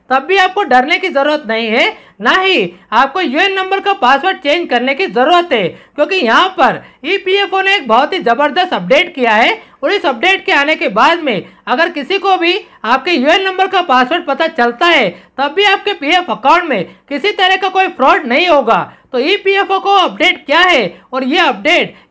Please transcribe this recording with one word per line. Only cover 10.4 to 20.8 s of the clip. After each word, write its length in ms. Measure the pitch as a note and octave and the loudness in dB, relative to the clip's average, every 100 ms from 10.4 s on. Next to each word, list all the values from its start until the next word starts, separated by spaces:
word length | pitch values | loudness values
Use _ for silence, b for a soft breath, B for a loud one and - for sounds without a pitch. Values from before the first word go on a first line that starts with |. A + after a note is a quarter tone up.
| - | 0
के 60 | |
आने 220 | D#4 C#4+ D#4 | 0 0 -2
के 120 | D#4 | -2
बाद 300 | G3+ C4+ E4+ | 2 2 2
में 240 | D4+ G3 B B - | -2 -4 B B -4
अगर 220 | B3+ E4+ | -2 -2
किसी 280 | D#4 C4+ F#4+ | -4 -4 -2
को 180 | G4 F#4 | 0 0
भी 140 | E4+ F#4+ B B A3 | 0 -2 B B -2
आपके 240 | C4 F4+ | -2 0
यूएन 300 | D#4+ C4+ F#4+ | 0 2 2
नंबर 240 | F#4+ F#4 F#4+ | 0 -2 0
का 120 | F#4+ | 0
पासवर्ड 440 | F4 B3+ B3+ F4 - | 0 0 0 -2 -4
पता 200 | C4+ E4 | -2 -2
चलता 380 | D#4+ A#3+ A#3+ F4 | 0 -2 0 2
है, 220 | E4 G3+ F3+ B - | 2 0 -4 B -6
तब 140 | C#4 | -4
भी 120 | D#4+ | 0
आपके 280 | G4+ G4 G#4 | 0 0 -2
पीएफ़ 360 | G4+ C#4 F4+ F4 | -6 -2 -2 -2
अकाउंट 340 | - C4+ E4+ | -2 2 2
में 200 | E4+ A3 E3 B - | 0 -4 -6 B -10
किसी 220 | C#4+ G4 | -4 -4
तरह 240 | - F#4 F#4+ | 0 0 0
का 120 | F#4+ | 0
कोई 200 | F#4 F#4+ | 0 -2
फ्रॉड 360 | - C4+ F#4 C#4+ | 2 2 2 0
नहीं 220 | C4 F4+ | 0 2
होगा। 340 | D4 A3+ F#3+ D3 B _ | 2 2 0 -2 B _
तो 60 | B3+ | -4
ईपीएफ़ओ 580 | C#4+ G4 F#4+ G4 G4 G4 | -2 0 0 0 0 -2
को 120 | G4 | 2
अपडेट 520 | G4+ D#4+ G3 E4+ F4+ - | 2 2 0 0 0 0
क्या 120 | D4+ | 2
है 400 | F#4 D4+ | 4 2